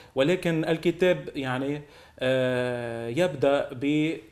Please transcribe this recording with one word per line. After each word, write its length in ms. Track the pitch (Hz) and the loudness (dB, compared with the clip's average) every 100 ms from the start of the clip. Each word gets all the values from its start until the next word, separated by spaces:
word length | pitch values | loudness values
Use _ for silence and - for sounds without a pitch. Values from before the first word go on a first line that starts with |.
| - | -6
ولكن 500 | 131 139 180 180 160 | 0 2 2 0 0
الكتاب 640 | 160 160 170 165 185 170 143 | 0 0 0 2 2 2 -2
يعني، 480 | 147 131 127 139 147 - - - - | -6 -4 -4 -4 -6 -10 -20 -20 -4
آه، 880 | 127 131 127 123 123 120 117 117 117 | 0 2 2 0 -2 -4 -6 -6 -4
يبدأ 600 | 127 180 147 139 143 - | 0 0 2 2 2 0
ب، 440 | 127 143 151 156 160 - | -4 0 2 0 -4 -10